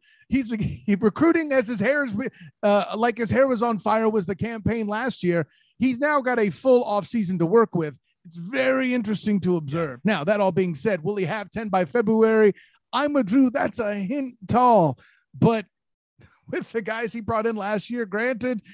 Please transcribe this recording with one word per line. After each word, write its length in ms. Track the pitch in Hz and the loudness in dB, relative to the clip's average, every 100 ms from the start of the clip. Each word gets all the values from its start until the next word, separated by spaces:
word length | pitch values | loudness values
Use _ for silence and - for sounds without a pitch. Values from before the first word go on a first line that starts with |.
| _ _ _ | _ _ _
He's, 220 | 269 226 | -2 -2
<laughs> 360 | 226 - - - | -4 -4 -4 -2
he 80 | 202 | 0
recruiting 560 | 214 - 320 330 302 | 0 2 2 2 2
as 160 | 269 214 | 0 0
his 120 | 233 | -2
hair 240 | 202 294 | 0 0
is, 100 | 277 202 262 - 165 _ | -2 -4 -8 -10 -20 _
uh, 320 | 208 202 190 202 | 2 2 0 -2
like 200 | 240 240 | -2 -2
his 120 | 220 | 0
hair 160 | 214 269 | 2 2
was 160 | 240 | 2
on 160 | 240 220 | 0 0
fire 300 | 208 220 220 | 0 2 2
was 180 | 220 175 | 0 -2
the 100 | 196 | -4
campaign 500 | 220 226 190 233 214 | -6 -4 -4 -2 -4
last 360 | 214 254 - | -4 -4 -2
year. 240 | 180 170 151 _ _ - | 0 0 -2 _ _ -2
He's 200 | 254 240 | -2 0
now 220 | 294 294 | 2 2
got 160 | 247 247 | 2 0
a 120 | 208 | 0
full 340 | 147 262 247 | 0 2 2
offseason 540 | 247 202 185 233 180 185 | 2 -2 -2 -2 -2 0
to 60 | 165 | 2
work 280 | 220 220 | 4 2
with. 240 | 175 151 135 _ _ | 0 -6 -8 _ _
It's 120 | 175 165 | -20 -16
very 580 | 170 262 262 262 254 | -8 -2 0 0 0
interesting 440 | 247 208 214 214 202 | -2 -2 -2 0 0
to 160 | 175 175 | 0 -2
observe. 440 | 147 156 156 123 | -2 -4 -4 -4
Now, 200 | 190 196 | -2 0
that 160 | 147 208 | 0 2
all 120 | 190 | 2
being 220 | 175 185 | 0 -2
said, 280 | 151 220 185 | -2 -2 -2
will 140 | 156 208 | -4 -4
he 80 | 170 | -4
have 240 | 208 202 | -4 -8
ten 180 | - 226 | -8 -2
by 160 | 190 | -2
February? 720 | 175 240 214 220 220 220 214 185 _ _ _ | 0 0 0 2 4 6 4 2 _ _ _
I'm 200 | 240 294 | -2 0
with 140 | 285 202 | 0 2
Drew. 240 | 254 262 | 4 4
That's 300 | 247 - - | 2 -4 -4
a 120 | 214 | -4
hint 440 | 208 190 285 262 - 180 | -4 -4 -6 -8 -12 -2
tall. 500 | 233 247 220 160 123 _ _ _ 135 | 2 6 6 4 0 _ _ _ 0
But 300 | 214 226 196 _ _ _ _ | 2 2 -4 _ _ _ _
<laughs> 400 | _ - _ - | _ -20 _ -10
with 220 | 320 254 | -8 -6
the 100 | 233 | -8
guys 320 | 208 220 233 | -6 -6 -6
he 80 | 233 | -8
brought 240 | 214 226 | -4 -2
in 120 | 220 220 | -2 -4
last 340 | 202 214 - | -4 -4 -4
year, 160 | 240 220 | -6 -4
granted, 560 | 202 240 247 247 240 - | -4 -4 -2 -4 -4 -8